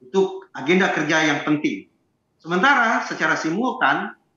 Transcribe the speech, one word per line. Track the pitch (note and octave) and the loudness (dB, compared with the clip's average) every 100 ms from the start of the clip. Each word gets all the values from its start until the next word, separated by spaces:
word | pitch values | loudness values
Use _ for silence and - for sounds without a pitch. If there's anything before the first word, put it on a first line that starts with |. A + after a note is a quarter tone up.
Itu | - F#3+ - - - | -4 0 0 -2 -14
agenda | - C3+ F#3 F#3+ | -8 0 2 2
kerja | D#3+ D3 D#3+ | 0 0 0
yang | D3+ C#3+ | 2 0
penting. | D3+ D3 D3 G2 - _ _ _ _ _ | 0 0 0 -4 -10 _ _ _ _ _
Sementara | D#3+ F3+ C4+ C4+ A3+ B3+ - | -4 0 4 4 2 0 -4
secara | - E3 | -4 -2
simultan, | - D#3+ F#3 B3+ - C#3 D#3 G#3+ - _ | -2 -2 -2 -2 0 0 0 -4 -12 _